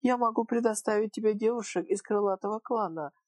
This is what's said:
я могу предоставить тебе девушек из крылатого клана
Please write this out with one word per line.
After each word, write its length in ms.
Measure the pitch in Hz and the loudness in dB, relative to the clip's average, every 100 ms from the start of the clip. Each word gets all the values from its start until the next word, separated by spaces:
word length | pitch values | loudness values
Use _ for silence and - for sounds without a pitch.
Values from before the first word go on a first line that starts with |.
я 140 | 247 247 | 0 2
могу 260 | 233 226 | 2 0
предоставить 680 | 226 233 233 214 - 208 214 | 0 2 2 0 0 0 0
тебе 220 | - 220 | 0 0
девушек 520 | 214 220 240 202 185 170 | 2 0 0 -2 -4 -2
из 160 | 196 | -4
крылатого 560 | - 208 202 190 202 214 | 0 0 2 0 -2 -6
клана 540 | - 233 196 160 143 - | -2 -2 -2 -4 -8 -10